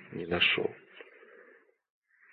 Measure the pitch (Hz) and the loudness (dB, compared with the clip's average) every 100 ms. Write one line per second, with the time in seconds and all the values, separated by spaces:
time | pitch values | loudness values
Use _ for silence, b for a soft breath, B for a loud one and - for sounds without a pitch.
0 | - 90 87 87 - - - - - - | -12 -8 -2 4 4 4 0 -4 -18 -20
1 | b b b b b b b _ _ _ | b b b b b b b _ _ _
2 | _ _ - | _ _ -10